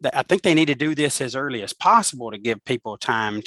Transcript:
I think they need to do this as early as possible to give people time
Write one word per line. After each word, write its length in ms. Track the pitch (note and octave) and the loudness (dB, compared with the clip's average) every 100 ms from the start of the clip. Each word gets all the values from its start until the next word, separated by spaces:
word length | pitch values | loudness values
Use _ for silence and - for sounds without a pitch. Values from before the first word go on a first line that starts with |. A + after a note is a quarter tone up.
| C#3 | -2
I 100 | C#3+ | -2
think 180 | - F3+ | 0 2
they 120 | F#3 | 4
need 120 | D#3 D#3 | 4 4
to 100 | B2+ | 2
do 200 | D3+ D3+ | -2 0
this 260 | D3 - | 0 -2
as 120 | C3 | -4
early 300 | C3 C#3 A#2+ | -4 -4 -6
as 80 | G2 | -8
possible 580 | - F3+ A3+ G3+ B2+ A#2 | 0 4 4 2 -4 -8
to 80 | G#2+ | -4
give 260 | A2+ G#2+ - | -2 -2 -2
people 320 | B2 A2 G2+ | -4 -6 -6
time 440 | - A2+ G#2+ G#2+ | -2 0 -2 -4